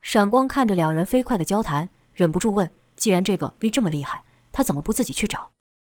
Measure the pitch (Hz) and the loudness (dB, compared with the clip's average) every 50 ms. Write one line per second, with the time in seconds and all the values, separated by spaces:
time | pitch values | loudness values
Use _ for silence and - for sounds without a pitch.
0 | - - - 233 202 202 214 254 262 262 - 277 262 220 196 175 165 156 160 156 | -10 0 2 2 2 4 4 2 0 0 0 0 2 2 2 2 2 2 2 0
1 | 170 - - 254 254 - 254 196 160 - - 208 220 - 151 143 156 185 _ _ | -2 2 0 0 0 0 -2 -2 0 0 0 -2 -2 -2 -2 -4 -4 -6 _ _
2 | _ _ _ - 185 165 156 175 - 226 202 208 190 160 _ _ _ _ _ - | _ _ _ 0 2 2 2 2 0 0 0 0 -2 -2 _ _ _ _ _ -4
3 | - 220 190 180 196 196 202 170 - 135 - _ - 220 214 - 240 175 151 147 | 0 2 2 2 2 0 -2 -2 -2 -6 -8 _ -4 -2 0 0 0 0 -2 -4
4 | 139 - - - _ _ _ _ _ _ _ - 269 - 170 143 143 - 220 - | -6 -8 -10 -12 _ _ _ _ _ _ _ 0 0 0 0 -4 -2 -4 -2 -2
5 | 247 - 262 - - 196 - - - - _ _ _ _ _ _ _ _ | -2 -2 -2 -4 -4 -4 -4 -6 -10 -12 _ _ _ _ _ _ _ _